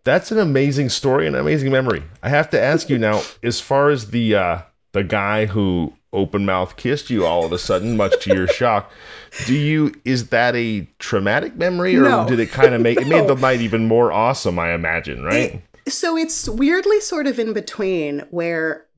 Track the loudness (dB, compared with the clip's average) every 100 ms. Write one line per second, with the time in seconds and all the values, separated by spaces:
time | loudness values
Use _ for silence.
0 | 0 0 2 0 2 2 2 2 -2 0
1 | 0 2 2 0 0 0 2 2 2 -2
2 | -6 -8 0 0 2 2 2 0 0 0
3 | 2 0 -2 -6 -4 -4 0 2 4 2
4 | -2 -2 2 2 2 -2 -8 _ _ -4
5 | -2 0 0 0 0 0 0 0 -2 -8
6 | _ -2 -2 0 0 0 -2 -4 -4 -2
7 | -2 0 2 2 0 -2 -2 -2 0 0
8 | 0 0 0 0 0 0 0 0 -2 -14
9 | -20 -20 -18 -10 -2 0 2 2 0 -2
10 | -2 -2 0 0 2 2 0 -4 -6 -12
11 | -4 -2 0 0 -2 -4 -2 0 2 4
12 | 4 4 0 0 -2 4 4 4 2 2
13 | 2 2 2 2 2 0 0 0 2 2
14 | 2 2 0 0 -2 -2 -2 -2 -2 -4
15 | -6 -8 -2 -2 -2 -6 -18 _ -6 -4
16 | -2 -2 -2 -4 -4 -2 0 2 2 0
17 | 0 -4 -2 -2 -4 -6 -8 -6 -2 -2
18 | -2 -6 -6 -6 -4 -2 -4 -6 _